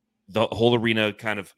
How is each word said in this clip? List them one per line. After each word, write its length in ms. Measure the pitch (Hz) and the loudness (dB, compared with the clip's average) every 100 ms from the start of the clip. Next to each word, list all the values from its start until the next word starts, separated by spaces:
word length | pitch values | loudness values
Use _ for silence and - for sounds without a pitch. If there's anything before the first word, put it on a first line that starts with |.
| _ _ - | _ _ -6
the 180 | 107 110 | -2 -2
whole 260 | 104 117 | 2 2
arena 380 | 120 113 110 107 | 2 0 0 -2
kind 260 | 101 113 104 | -4 -8 -8
of 160 | 92 | -10